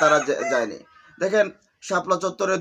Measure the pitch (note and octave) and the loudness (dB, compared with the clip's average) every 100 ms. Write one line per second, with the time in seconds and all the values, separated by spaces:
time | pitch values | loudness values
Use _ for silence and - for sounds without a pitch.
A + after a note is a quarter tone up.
0 | D#3 D3+ C3+ C#3 - B2+ A2 F2+ - _ | 4 4 2 -2 -2 -2 -2 -8 -18 _
1 | - - F#3+ G#3+ G3+ - _ _ - F#3 | -20 -6 0 2 0 -4 _ _ -6 -4
2 | F3+ F3+ F#3+ F3+ F#3+ F#3 | 0 -2 -2 -4 -2 0